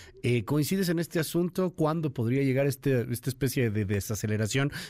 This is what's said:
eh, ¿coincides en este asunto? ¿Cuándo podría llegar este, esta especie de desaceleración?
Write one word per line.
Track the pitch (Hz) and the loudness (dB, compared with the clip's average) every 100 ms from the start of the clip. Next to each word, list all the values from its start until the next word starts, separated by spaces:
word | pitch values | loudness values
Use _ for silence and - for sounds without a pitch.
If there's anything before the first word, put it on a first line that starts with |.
| - - | -20 -6
eh, | - 120 | 0 0
¿coincides | 101 147 143 190 180 | 0 0 2 0 0
en | 170 | 0
este | 165 170 | 0 -2
asunto? | 147 170 180 - 185 | 0 0 0 0 -2
¿Cuándo | - 151 165 156 | 0 0 0 -2
podría | 127 113 135 | 0 0 2
llegar | 139 127 143 | 2 2 2
este, | 131 143 127 117 | 0 2 2 0
esta | 120 - | -4 -4
especie | - 135 139 117 | -2 -2 2 0
de | 107 101 | 2 0
desaceleración? | 101 - 107 107 107 107 135 139 - - | -2 -2 -4 -2 0 0 0 0 -4 -12